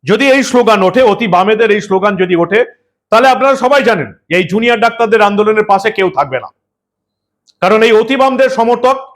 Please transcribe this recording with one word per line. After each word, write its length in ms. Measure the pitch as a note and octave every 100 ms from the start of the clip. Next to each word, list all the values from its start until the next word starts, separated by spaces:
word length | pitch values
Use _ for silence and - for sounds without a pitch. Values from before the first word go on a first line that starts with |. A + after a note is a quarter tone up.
যদি 220 | C3+ G#3 C#4
এই 100 | C4+
স্লোগান 360 | A#3+ B3 A3+ G#3
ওঠে, 180 | F#3 G3+
অতি 240 | B3+ G3 A3+
বামেদের 420 | F3 F#3+ A3 A3+
এই 100 | G#3
স্লোগান 320 | G#3 F#3+ G3+ G3
যদি 180 | F3+ F3
ওঠে, 240 | E3+ G3+ - _ _ _ _
তাহলে 160 | A3 C4+
আপনারা 260 | B3 C4 C4+
সবাই 260 | B3 C#4
জানেন 260 | A#3+ G3+ A#2+ - _
যে 60 | F3
এই 80 | F#3
জুনিয়র 320 | G3+ A#3 A#3 A#3
ডাক্তারদের 360 | - A3+ A3
আন্দোলনের 480 | G#3 G3+ G#3 G#3+ G#3
পাশে 180 | G3 G#3+
কেউ 180 | G#3 F#3+ -
থাকবে 220 | C#3+ B2+
না, 100 | G#2+ _ _ _ _ _ _ _ _ _ _ _
কারণ 180 | F3+ A3
এই 100 | A3+
অতি 220 | A3 A3+ C4+
বামদের 320 | C4+ B3+ C4+
সমর্থক 460 | - A#3 A#3+ B3 C4+ -